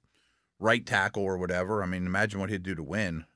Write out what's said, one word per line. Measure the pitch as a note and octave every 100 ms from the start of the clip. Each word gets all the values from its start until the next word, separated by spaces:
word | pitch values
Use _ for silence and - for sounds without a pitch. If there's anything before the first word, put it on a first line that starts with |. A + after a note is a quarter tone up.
| _ _ _ _ _ -
right | G#2+ A#2+ A#2+
tackle | A2+ F#2+ G#2+
or | G2 F#2
whatever, | F2+ F2+ F#2 G#2+
I | F2+
mean, | F2+ F2+
imagine | F#2 G#2+ G2+
what | G2
he'd | G#2
do | F2+
to | F2+
win. | C#2+ F#2+ G2+ D#2+ E2